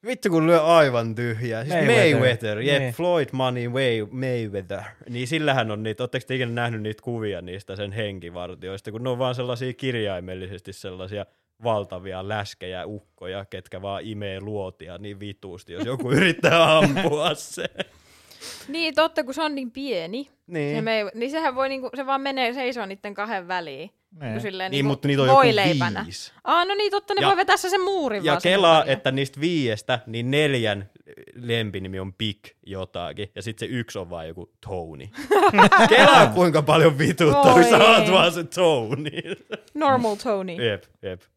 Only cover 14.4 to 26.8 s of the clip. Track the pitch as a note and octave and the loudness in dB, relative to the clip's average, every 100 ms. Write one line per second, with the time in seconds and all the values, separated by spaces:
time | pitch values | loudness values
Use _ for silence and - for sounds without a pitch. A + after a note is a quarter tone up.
14.4 | G2+ G#2 F#2+ - E2 F2 G#2 G2+ G#2 G2 | -8 -8 -8 -12 -18 -14 -14 -14 -14 -14
15.4 | G2 F2+ - F2 A2+ C3 - C#3+ F#3 E3 | -16 -16 -14 -10 -8 -6 0 2 2 2
16.4 | - E3+ D#3+ D#3+ D3 C#3+ E3 D3 D3+ D3 | 2 4 6 6 4 2 -2 0 -2 -4
17.4 | - - F3 - F#3+ _ _ _ _ - | -10 -10 -10 -10 -12 _ _ _ _ -20
18.4 | - - - D#4 D#4+ D4 D#4+ D#4+ B3+ C4+ | -18 -18 -10 -6 -2 0 0 0 -6 -4
19.4 | D#4 C#4 B3+ C4 C#4 G3 E3 A3+ C#4 _ | -4 -4 -8 -10 -6 -6 -6 -10 -12 _
20.4 | _ E3+ C#3+ G#3+ A3 A3 G3+ A3 A#3+ D#4 | _ -6 -2 -2 0 -2 -2 -6 -6 -2
21.4 | D#4+ B3+ C4+ C4+ B3+ B3+ C4 C4+ C#4 C4+ | -2 -2 -4 -4 -8 -8 -4 -2 -2 -2
22.4 | A#3+ B3 B3 A#3+ G3 G3 G#3 G3 G#3 G3+ | -2 -2 -4 -4 -8 -10 -12 -8 -6 -6
23.4 | F3 F#3 E3 C3+ F3 _ _ E3+ C3+ A2 | -4 -6 -6 -12 -16 _ _ -14 -8 -6
24.4 | G3 F#3 F#3 C#3 C#3 C3+ C#3 C#3 C3 C4+ | -6 -6 -4 -2 -2 -2 0 2 6 6
25.4 | B3+ G#3+ F#3+ E3 - - G#3 - - _ | 6 4 2 0 -2 -4 -10 -14 -18 _
26.4 | - E4 F4+ G4+ | 0 0 2 -2